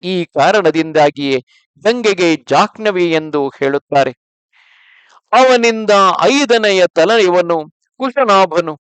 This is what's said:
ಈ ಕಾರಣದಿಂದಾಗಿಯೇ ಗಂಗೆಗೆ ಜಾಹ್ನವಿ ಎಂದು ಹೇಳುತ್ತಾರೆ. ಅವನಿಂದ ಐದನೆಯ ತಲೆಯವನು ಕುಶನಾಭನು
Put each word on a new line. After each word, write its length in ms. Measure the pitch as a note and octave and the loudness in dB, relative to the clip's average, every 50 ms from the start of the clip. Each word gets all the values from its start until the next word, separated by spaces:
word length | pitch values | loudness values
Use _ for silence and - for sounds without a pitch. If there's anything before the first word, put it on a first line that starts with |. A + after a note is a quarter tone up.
| - | -8
ಈ 220 | F3 F#3+ F3+ E3+ | -6 -6 -6 -6
ಕಾರಣದಿಂದಾಗಿಯೇ 1120 | - _ D3+ C#3 E3 G3+ G#3+ F#3 D#3+ D3+ D#3+ D#3+ D#3+ D#3 D#3 D3+ D3 D3 C#3+ C#3+ C#3 C3+ B2+ B2+ _ _ _ _ _ _ _ _ | -6 _ -2 0 2 2 2 0 0 0 0 -4 -2 0 2 2 2 0 -2 -4 -2 -2 -4 -4 _ _ _ _ _ _ _ _
ಗಂಗೆಗೆ 520 | G3+ A#3 B3 A#3 A3 G3 F3 F3+ E3+ D#3+ | -4 -4 -2 -2 -2 -2 0 0 0 0
ಜಾಹ್ನವಿ 760 | D3 _ - C#3 D3 G3 G#3+ _ - A3 G#3+ G3 F3+ F3+ E3+ | -2 _ -2 0 0 0 -2 _ -6 -6 -4 -2 -2 -2 -2
ಎಂದು 360 | D#3+ D#3+ D#3 D#3 D3 D3 C#3 C#3 | -2 -4 -4 -4 -6 -4 -4 -4
ಹೇಳುತ್ತಾರೆ. 640 | - - C#3+ C#3 C#3 C#3+ _ _ - C#3 C3+ C3+ B2 _ _ _ _ _ _ _ _ _ _ _ _ _ _ _ _ _ _ _ _ _ _ _ | -6 -4 -4 -4 -4 -4 _ _ 0 0 0 0 -4 _ _ _ _ _ _ _ _ _ _ _ _ _ _ _ _ _ _ _ _ _ _ _
ಅವನಿಂದ 600 | - A#3 C4 C4 B3+ A#3+ A#3 A#3 A3+ A3 A3 G#3+ G#3 G3+ G3 F#3 E3+ - | 2 2 4 4 4 2 2 0 -2 -2 0 0 2 4 4 2 0 2
ಐದನೆಯ 680 | E3+ F#3 C4 C#4 D4 A3 A#3+ A#3 G#3+ G#3+ G3 F#3+ F3+ F3 _ | 0 0 2 0 0 0 0 0 2 0 0 0 0 0 _
ತಲೆಯವನು 760 | - D#3+ F#3+ A3+ A#3 G#3 F3+ F3 F3+ F3+ E3+ E3+ D#3+ D#3 D#3 _ _ _ _ _ _ | 0 0 2 2 2 2 2 2 0 0 0 -2 -4 -4 -10 _ _ _ _ _ _
ಕುಶನಾಭನು 800 | B3+ C4+ B3 C#4+ C4+ A3+ G3+ F#3+ F#3+ F3+ D#3 E3+ E3+ D#3+ D#3 C#3+ | -8 -6 -2 -2 0 2 4 2 2 2 0 -4 -4 -4 -8 -12